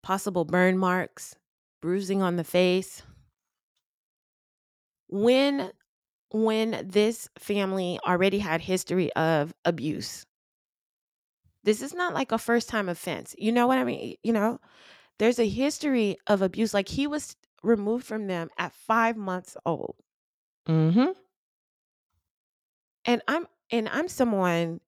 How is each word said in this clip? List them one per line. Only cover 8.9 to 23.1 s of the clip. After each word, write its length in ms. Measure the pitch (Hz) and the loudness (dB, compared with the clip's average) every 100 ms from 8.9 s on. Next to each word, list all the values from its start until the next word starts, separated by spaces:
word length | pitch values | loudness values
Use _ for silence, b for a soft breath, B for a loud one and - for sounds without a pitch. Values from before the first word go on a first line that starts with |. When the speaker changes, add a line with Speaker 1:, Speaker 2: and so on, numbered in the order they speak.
| 180 175 | 0 0
Speaker 1:
of 400 | - 160 160 147 - - | 0 2 2 0 -2 -2
abuse. 600 | 170 156 - - - - _ _ _ _ _ _ _ _ _ _ _ _ _ | -2 -4 -6 -8 -12 -18 _ _ _ _ _ _ _ _ _ _ _ _ _
This 180 | 202 214 | -2 -2
is 120 | 269 | -2
not 200 | 349 359 | -4 -4
like 180 | - 262 | -2 -2
a 60 | 226 | -4
first 320 | - 233 - | 0 0 0
time 180 | 220 196 | -4 -4
offense. 480 | 175 - 120 - - | -6 -6 -8 -10 -6
You 140 | 214 | 0
know 160 | 240 240 | 2 4
what 120 | 262 | 2
I 40 | |
mean? 320 | 247 - - - | 0 -4 -8 -8
You 80 | 220 | -2
know, 300 | 226 214 - b b b b b _ | 0 0 -4 b b b b b _
there's 220 | 214 240 | 0 2
a 80 | 226 | 0
history 680 | 208 269 - 302 254 208 185 - | 2 -2 0 0 2 2 -2 0
of 140 | 202 | 2
abuse. 320 | 190 196 220 | 2 0 0
Like, 140 | 202 190 | 0 -2
he 200 | - 285 | -4 -4
was 280 | 294 - - _ _ | -4 -8 -18 _ _
removed 420 | 196 226 208 233 - | 0 2 2 -4 -4
from 220 | 220 202 | -8 -4
them 220 | 175 165 - | -6 -6 -6
at 140 | 175 | -6
five 440 | _ - 220 226 226 | _ 0 2 2 0
months 400 | 196 185 185 - - | -4 -6 -8 -8 -4
old. 300 | 165 - - _ _ _ _ _ _ - | -4 -4 -12 _ _ _ _ _ _ 0
Speaker 2:
Mm-hmm. 400 | 160 160 185 277 381 _ _ _ _ _ _ _ _ _ _ _ _ _ _ _ _ _ _ | 4 4 4 2 0 _ _ _ _ _ _ _ _ _ _ _ _ _ _ _ _ _ _
Speaker 1:
And 160 | - | 0